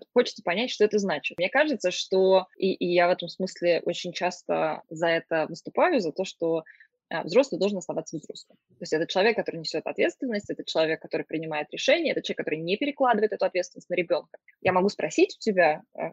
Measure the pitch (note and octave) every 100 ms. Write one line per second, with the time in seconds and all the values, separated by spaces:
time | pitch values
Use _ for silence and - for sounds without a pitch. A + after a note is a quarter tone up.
0 | - B3 B3 - F3+ F3+ B3 - G#3 G#3+
1 | G3 D3 - - F3 C4 D#4 A3+ F3+ -
2 | - F#3+ F#3+ F#3+ F#3 - F#3+ - F3+ F3
3 | F3 F#3 E3+ - F#3 - F3 D#3+ - E3+
4 | F3 - F3+ - - E3 D#3+ D3+ - D#3+
5 | E3+ E3 - D#3+ D3+ E3+ - - F4 C#4
6 | E3 - F#3+ - E3 E3 - - - _
7 | _ E3 D#3+ G#3+ C#4 E3 G3 F#3+ - D#3+
8 | - - - - - _ _ _ E3+ D#3
9 | E3 F#3+ A3 G#3+ F3 E3 D#3 D#3 - E3
10 | E4 - C4 G#3 - D#3 - E3 D#3+ D#3
11 | D#3 D#3 - D#3+ D#3+ D3+ D3+ E3 - E4+
12 | C#4 C#3+ - - D#3+ D#3 E3 G3+ C#4+ -
13 | B3 G#3+ G#3+ - F#3 F3+ F3+ - - F3+
14 | E3+ D#3 - - _ _ F#3 F3+ G3 -
15 | D#3 - G4+ - A3+ F#3 D#3+ D#3 - -
16 | E3